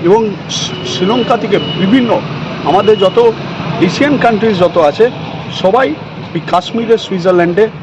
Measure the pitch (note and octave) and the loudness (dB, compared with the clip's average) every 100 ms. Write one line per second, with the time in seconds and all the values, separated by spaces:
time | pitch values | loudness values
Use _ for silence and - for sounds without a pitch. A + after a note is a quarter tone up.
0 | E3 G#3+ G#3+ F3+ - - - - - - | 4 2 2 -6 -8 -8 -8 -8 -8 -2
1 | F#3 A#3 A3 A#3 A3 F#3+ C#3+ D#3+ F#3+ C4 | 0 0 0 0 0 -2 -2 -2 2 2
2 | A#3 F#3 - - - - D3 F3+ G#3 G#3 | 2 0 -2 -8 -8 -6 0 2 4 4
3 | F#3 A3+ A#3 A3 - - - - F#3 - | 4 4 2 2 -8 -8 -6 0 0 2
4 | C#4+ C4 A#3+ G#3+ A3+ F#3+ F3 F3 D3+ - | 0 2 2 2 0 2 2 4 2 4
5 | A#3 - - - - - F#3 A#3 C4+ D#4 | 0 0 -10 -10 -10 -2 2 2 0 -4
6 | - - - E3+ - F3+ - A3+ A#3 A3+ | -10 -14 -8 -8 -2 -2 -2 -6 0 0
7 | - F#3+ F3+ F3+ E3+ F3 A3 - | 0 -2 2 2 2 2 0 0